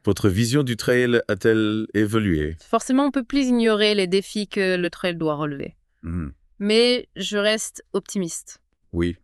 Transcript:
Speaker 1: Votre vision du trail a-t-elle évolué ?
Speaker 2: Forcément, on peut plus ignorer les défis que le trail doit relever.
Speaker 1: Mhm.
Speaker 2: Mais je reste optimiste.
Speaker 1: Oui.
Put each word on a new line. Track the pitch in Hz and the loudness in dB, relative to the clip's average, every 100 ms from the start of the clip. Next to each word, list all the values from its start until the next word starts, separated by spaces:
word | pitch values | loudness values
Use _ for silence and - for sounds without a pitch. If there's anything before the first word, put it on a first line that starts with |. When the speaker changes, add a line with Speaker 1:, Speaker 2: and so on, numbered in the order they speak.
Speaker 1:
Votre | - - 104 | -2 2 2
vision | 92 117 143 | 2 2 2
du | 127 113 | 0 -2
trail | - 123 123 117 - | 2 2 4 2 0
a-t-elle | 98 117 110 107 110 - | 0 2 4 2 -2 -2
évolué ? | 104 107 113 101 78 76 82 | 0 2 2 2 0 -2 -6
Speaker 2:
Forcément, | - 226 - 262 | -2 -2 0 0
on | 285 | 2
peut | 277 | -2
plus | 233 277 254 | -2 0 2
ignorer | 240 226 214 214 | 2 2 2 2
les | 208 185 | 2 0
défis | 196 - 214 202 | 0 -2 -6 -4
que | 202 185 180 | -2 0 0
le | 175 | -2
trail | - 180 | -4 -4
doit | 170 160 147 | -2 -2 -2
relever. | 151 139 - - _ _ | -4 -6 -10 -14 _ _
Speaker 1:
Mhm. | 82 87 71 - _ - | -8 -6 -6 -12 _ -6
Speaker 2:
Mais | 202 220 240 247 - | 0 2 2 0 -4
je | - 185 208 | -10 -6 -2
reste | 214 214 - - - | 0 0 -4 -14 -8
optimiste. | 196 - 202 170 - - - _ _ _ | -6 -4 -6 -6 -8 -16 -20 _ _ _
Speaker 1:
Oui. | 85 87 - | -2 -2 -4